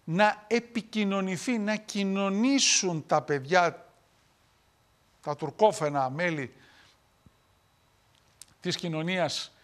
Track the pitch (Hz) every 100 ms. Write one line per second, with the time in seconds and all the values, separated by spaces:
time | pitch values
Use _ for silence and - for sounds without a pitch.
0 | - 170 208 - - 233 233 233 - 214
1 | 202 196 190 185 - 233 208 214 - 202
2 | 196 196 196 196 254 277 - - 185 160
3 | - 156 151 143 131 180 170 165 - _
4 | _ _ _ _ _ _ _ _ _ _
5 | _ _ 151 147 151 - 214 170 151 143
6 | 131 139 175 160 120 - - - - _
7 | _ _ - _ _ _ _ _ _ _
8 | _ _ _ _ - _ 180 - 175 156
9 | 165 185 156 - - _